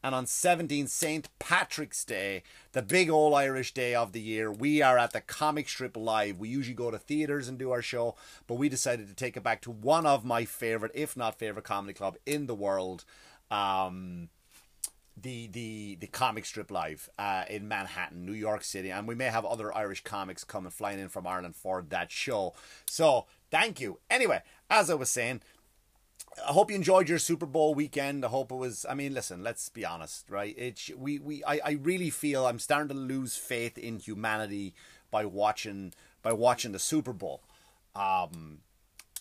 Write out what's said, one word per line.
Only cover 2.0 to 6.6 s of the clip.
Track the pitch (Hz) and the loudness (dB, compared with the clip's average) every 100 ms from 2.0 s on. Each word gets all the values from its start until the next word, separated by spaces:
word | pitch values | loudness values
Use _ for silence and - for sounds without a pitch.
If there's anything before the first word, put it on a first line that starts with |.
| - | -4
Day, | 104 98 95 - - - | -2 -2 -4 -8 -20 -6
the | 131 | -4
big | 101 180 170 | 2 4 6
old | 156 151 | 8 8
Irish | 147 139 131 127 | 6 4 0 -2
day | 131 123 | -2 2
of | 120 113 | 2 2
the | 113 | -2
year, | 107 110 110 | -4 -2 -2
we | 104 139 151 | 0 4 6
are | 135 123 | 8 8
at | 117 | 6
the | 110 | 2
Comic | - - 151 151 127 | -6 -2 0 0 -2
Strip | - 127 | -6 -6
Live. | 110 113 110 104 92 | -4 0 2 2 0
We | 107 | -4
usually | 135 | -4